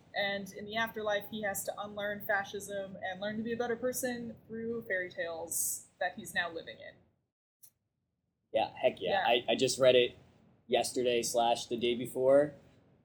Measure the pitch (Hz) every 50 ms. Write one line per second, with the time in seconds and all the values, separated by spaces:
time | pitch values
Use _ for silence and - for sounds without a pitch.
0 | - - - 196 202 196 202 202 196 - - - 208 208 220 226 226 220 - 220
1 | 208 208 202 202 202 - 220 214 214 196 196 - - - - - 208 208 208 208
2 | 202 208 208 208 - - 208 196 196 - - 196 196 202 202 196 196 190 175 175
3 | - 185 180 185 202 214 214 220 220 233 233 233 240 233 226 226 254 254 247 -
4 | 262 247 240 240 233 226 220 - - - 220 226 226 226 233 233 220 - 190 185
5 | 180 175 - 190 170 170 165 160 170 165 - - - - - - - _ _ _
6 | 190 180 - 220 - 180 - 185 175 170 165 160 - 113 110 - - - - -
7 | _ _ _ _ _ _ _ _ _ _ _ _ - - _ _ _ _ _ _
8 | _ _ _ _ _ _ _ _ _ _ - 110 - - - - 131 127 - -
9 | 95 87 95 95 92 117 123 123 - 113 117 113 131 123 - 131 135 127 127 123
10 | 123 127 - - - - _ _ _ _ _ _ _ - 120 117 117 - - 131
11 | 120 127 120 117 117 - - 117 117 120 120 - - - 123 113 120 120 117 123
12 | 131 - - 131 127 131 139 143 147 151 - - - - - _ _ _ _ _